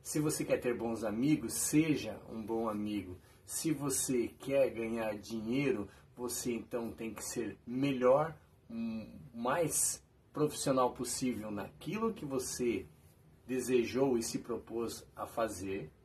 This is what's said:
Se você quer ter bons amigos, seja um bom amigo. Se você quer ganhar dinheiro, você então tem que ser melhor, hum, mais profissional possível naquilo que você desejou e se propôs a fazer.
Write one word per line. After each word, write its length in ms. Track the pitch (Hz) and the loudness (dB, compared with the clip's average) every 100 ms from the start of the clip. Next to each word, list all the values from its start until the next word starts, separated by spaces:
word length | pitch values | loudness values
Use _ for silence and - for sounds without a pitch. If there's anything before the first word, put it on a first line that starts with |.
Se 180 | - 160 | -2 0
você 240 | 151 - | 2 0
quer 140 | 156 127 | 0 2
ter 180 | 127 107 | 2 0
bons 280 | 117 113 | 0 0
amigos, 500 | 110 107 139 151 113 | -2 2 4 4 2
seja 640 | - - 151 160 135 107 101 - | -2 4 4 4 2 -2 -8 -10
um 160 | 113 | -8
bom 240 | 107 113 113 | -2 0 0
amigo. 480 | 104 104 104 90 90 - - - | -2 -2 -4 -6 -12 -16 -20 -8
Se 260 | - 160 | -2 0
você 560 | 139 139 - - 123 113 | 0 0 0 0 0 0
quer 400 | - 135 139 123 | -6 0 4 4
ganhar 460 | 110 113 113 110 104 | 2 -2 -2 -2 -4
dinheiro, 720 | 101 113 107 131 139 107 101 - - - | -6 -6 0 2 2 0 -2 -10 -20 -8
você 360 | 120 - 123 | -6 -4 -2
então 400 | 113 104 120 113 | -4 -4 -6 -6
tem 220 | 101 113 | -6 -8
que 100 | 104 | -8
ser 320 | - 127 110 98 - | -6 -4 -4 -6 -6
melhor, 680 | 127 143 131 123 135 160 156 - - _ | 0 0 4 6 6 4 -4 -18 -20 _
hum, 400 | 113 113 110 110 - - | -6 -4 -6 -10 -14 -16
mais 720 | 117 120 156 156 - - - - _ _ | -4 0 2 2 2 0 -2 -12 _ _
profissional 580 | - 151 - 147 131 123 | 0 0 2 2 4 4
possível 580 | - 120 - 127 107 107 | 2 -4 0 0 0 -4
naquilo 600 | 104 95 - 151 208 226 | -4 -6 -8 -6 0 0
que 140 | 151 147 | -2 -2
você 600 | 135 - - 120 101 - - - - - - - | -2 -2 -2 0 0 -4 -18 -20 -20 -20 -20 -4
desejou 720 | 127 117 127 113 117 139 120 | -2 4 4 4 2 4 4
e 40 | |
se 180 | 113 135 | 0 -4
propôs 680 | - 113 - 113 113 104 - - | -4 -6 -4 -4 -4 -6 -14 -10
a 100 | 104 | -8
fazer. 640 | - 110 95 95 98 - - | -2 -2 -2 -6 -6 -8 -14